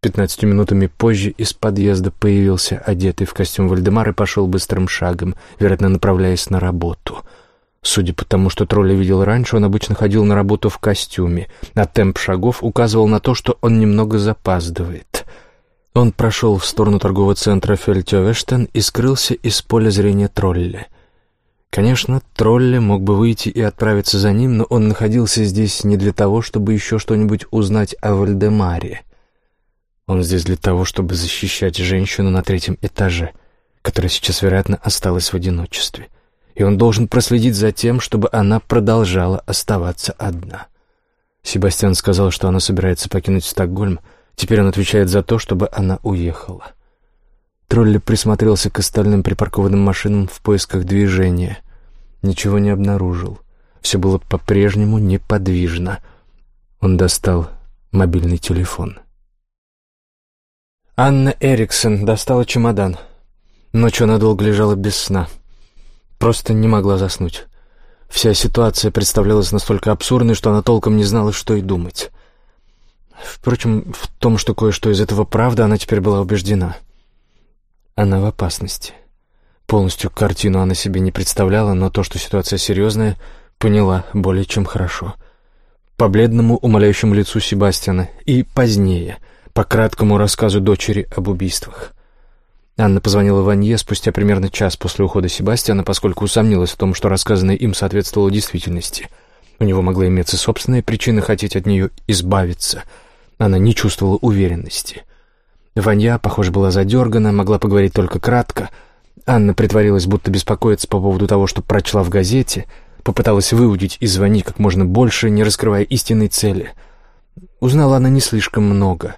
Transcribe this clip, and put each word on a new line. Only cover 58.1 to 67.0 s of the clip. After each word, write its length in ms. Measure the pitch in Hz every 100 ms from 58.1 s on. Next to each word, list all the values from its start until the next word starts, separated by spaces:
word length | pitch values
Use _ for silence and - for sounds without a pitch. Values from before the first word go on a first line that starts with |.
| 87 85 85
телефон. 640 | - 85 87 - 90 - - _ _ _ _ _ _ _ _ _ _ _ _ _ _ _ _ _ _ -
Анна 380 | 127 139 135 131
Эриксон 640 | 135 127 110 - 117 107 104
достала 400 | 110 - 127 120
чемодан. 520 | 127 117 107 98 87 - - _ _ _ _ _
Ночью 320 | 113 117 -
она 160 | 113 110
долго 260 | 110 104 104
лежала 300 | 104 107 101
без 200 | 98 98
сна. 320 | - 98 87 - - - - - - - _ -
Просто 340 | 117 110 -
не 140 | 110 110
могла 320 | 110 98
заснуть. 460 | 98